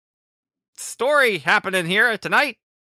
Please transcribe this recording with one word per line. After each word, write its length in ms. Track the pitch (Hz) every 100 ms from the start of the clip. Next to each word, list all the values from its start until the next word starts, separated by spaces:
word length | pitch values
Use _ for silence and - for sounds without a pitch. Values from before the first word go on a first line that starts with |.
| _ _ _ _ _ _ _ -
story 640 | - - 247 294 247 180
happening 460 | 147 202 190 185 165
here 300 | 202 240 214
tonight. 400 | 156 226 285 - _ _ _